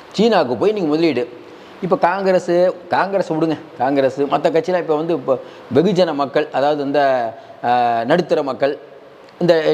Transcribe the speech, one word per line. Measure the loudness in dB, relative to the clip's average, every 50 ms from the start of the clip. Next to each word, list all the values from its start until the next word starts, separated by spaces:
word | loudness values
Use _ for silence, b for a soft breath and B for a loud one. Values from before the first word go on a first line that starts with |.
| -20 -10
சீனாவுக்கு | -2 2 2 4 4 2 2 0 -2
போய் | 0 0 0
நீங்க | 0 0 -2 -2
முதலீடு. | 0 0 0 0 0 0 -4 -6 -10 -18 -20 B B B B B B -8
இப்ப | -2 -2 0 0
காங்கிரஸ், | 0 0 0 0 0 2 2 2 0 2 2 2 2 2 0 -4 -6 -2
காங்கிரஸ் | 0 0 0 0 0 -2 -2 -2
விடுங்க. | -2 -2 0 -2 -2 -4 -8 -14 -6 -4
காங்கிரஸ், | -2 0 2 2 2 0 0 -2
மத்த | -2 0 0 0 0 2
கட்சிலாம் | 0 0 0 0 -2 -2
இப்ப | 0 0 -2
வந்து | -2 0 -2 -4
இப்ப | -4 0 -2 -2 -2 B B B B B B
வெகுஜன | 2 2 2 4 4 2 2 2 0
மக்கள், | -2 -4 -2 -2 -2 -2 -2
அதாவது | -2 0 0 0 0 0
இந்த, | -2 -2 0 2 2 2 2 0 -2 -4 -6 B B B B -6 -2
ஆ, | 0 2 2 2 2 0 0 2
நடுத்தர | 2 2 2 2 0 0 0
மக்கள், | 0 -4 -2 -2 -2 -2 -2 -4 -12 -20 -20 -20 -20 -20 -20 -20 -20 -18 -8 -2
இந்த | 2 4 4 4 4 2